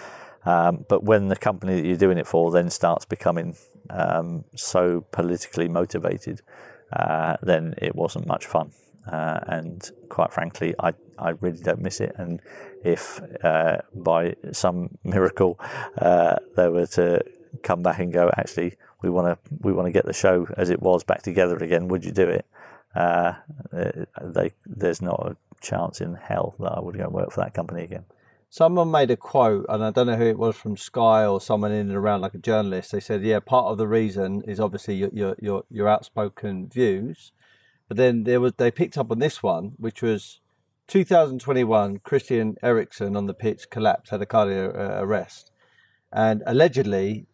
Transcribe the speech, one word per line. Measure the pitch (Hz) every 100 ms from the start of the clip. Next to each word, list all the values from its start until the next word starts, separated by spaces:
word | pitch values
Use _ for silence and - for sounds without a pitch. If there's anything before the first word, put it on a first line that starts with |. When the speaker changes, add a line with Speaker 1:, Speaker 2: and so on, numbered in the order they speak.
| - - - -
Speaker 1:
Um, | 87 85 85 85 -
but | 101
when | 95 107 98
the |
company | 95 - 92 95 92
that |
you're | 80 87
doing | 95 87
it | -
for | 85 85
then | 87 87
starts | - 85 82
becoming, | - - 90 85 85 - _ _ -
um, | 92 85 82 85 - -
so | - - 92 90 87 -
politically | - 87 87 - 87 85
motivated, | 85 87 87 90 92 - - _ - - - -
uh, | - 82 80 80 -
then | 92 80 82 -
it | - -
wasn't | 82 82 82
much | - -
fun. | 80 76 _ _ _ -
Uh, | 78 80 80 -
and | 80 82 87 - - -
quite | - 85
frankly, | - 85 - 82 -
I, | 87 - - -
I | 85 82
really | 90 82
don't | 87 85
miss | 92 -
it. | - -
And | 87 85 - - - -
if, | 87 82 - - - -
uh, | 82 80 82 - -
by | 104 87 82 85 - -
some | - 92 87 87 -
miracle, | 92 95 92 - 95 87 - - - -
uh, | 87 87 85 - - -
they | 90
were | 87 87
to | - 87 87 - - - -
come | - 87
back | 87 85
and | 90
go, | 87 87 -
"Actually, | - 82 90 - _ -
we | 90
wanna, | 90 87 85 - -
we | 98
wanna | 90 90
get | 92 -
the |
show | - 95 90 85 -
as | 90
it | 87
was | 92 87
back | - -
together | 98 90 90 85
again, | 82 85 90
would | 92
you | 87
do | 95 87
it?" | 87 - - - - _
Uh, | - 87 87 87 87 - 147 - 85 92 80 - -
they, | 87 85 90 -
there's | 202 117 90 85
not | 87 90
a | - - _ -
chance | - 98 85 -
in | 87
hell | 87 - 92 92 -
that | 87
I | 85
would | 90 95
go |
and | 82
work | 90 -
for | -
that | -
company | - 85 85
again. | 85 90 - _ _ _ _
Speaker 2:
Someone | - 165 180 165
made | 156 131
a | 117
quote, | - 139 113 101 -
and | 110
I | 110
don't | 123 120
know | 113
who | 117
it | 107
was, | 113 -
from | 110 101
Sky | - 127 113 110 104
or | 98
someone | - 107 104
in | 107 101
and | 98
around, | 104 101
like | 95
a | 87
journalist. | 117 107 101 92 -
They | 101
said, | - 104
"Yeah, | 107 104
part | - 123 -
of | 107
the | 107
reason | 113 107 95 95 101
is | 110 101
obviously | 104 101 -
your, | 95 98
your, | 104 98 -
your, | 101 98 -
your | 110 104
outspoken | 107 - 117 104 - 104 92 92
views." | 123 117 95 123 160 - _ _ _ _ _ -
But | 104
then | 127 117
there | 110 123
was, | 123 -
they | 120
picked | - 131 -
up | 113
on | 113
this | 147 -
one, | 101 85 101 -
which | 113 -
was | 113 104 - - _ _ _ _ -
two | 190
thousand | 175 175 151 131
twenty-one, | 143 127 113 107 101 98
Christian | - 139 - 120 110 101
Eriksen | 120 113 92 - 101 101
on | 98
the |
pitch | - 110 104 -
collapsed, | 113 107 - -
had | 101
a | 104
cardiac, | 113 101 95 95
uh, | 98 98 101
arrest. | 98 101 90 - _ _ _ _ _ _ _
And | 110 110 107 -
allegedly, | 127 170 120 101 98 98 110 -